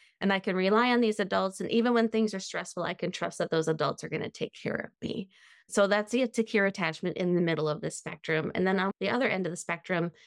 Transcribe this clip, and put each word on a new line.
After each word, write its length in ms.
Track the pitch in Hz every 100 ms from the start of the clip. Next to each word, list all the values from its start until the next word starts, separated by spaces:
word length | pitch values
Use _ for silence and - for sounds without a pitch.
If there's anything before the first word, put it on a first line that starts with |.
| _ -
And 100 | 196
I 60 | 190
can 180 | 196 185
rely 360 | 190 214 247
on 100 | 240
these 180 | 226 214
adults. 400 | 196 190 190 -
And 100 | -
even 220 | 233 233
when 160 | 233 226
things 240 | 220 214
are 80 | 202
stressful, 420 | - 175 185 -
I 120 | 170
can 160 | 185 180
trust 260 | - 170 -
that 140 | 170
those 180 | 160 160
adults 340 | 156 143 -
are 60 | 160
gonna 220 | 160 -
take 240 | - -
care 200 | - -
of 320 | 214 - - -
me. 220 | - 190 _ - - -
So 180 | - 202
that's 240 | 202 208
the 160 | 240 247
secure 320 | - 220 214
attachment 540 | 196 196 165 160 180 -
in 160 | 180
the 80 | 175
middle 260 | 170 156 151
of 140 | 151
the 80 | 156
spectrum. 600 | - - 160 - 160 156
And 120 | - 185
then 140 | 190
on 120 | 190 -
the 120 | 196
other 180 | 240 254
end 180 | 190 175
of 60 |
the 60 | 175
spectrum, 540 | - 170 - 175 170 -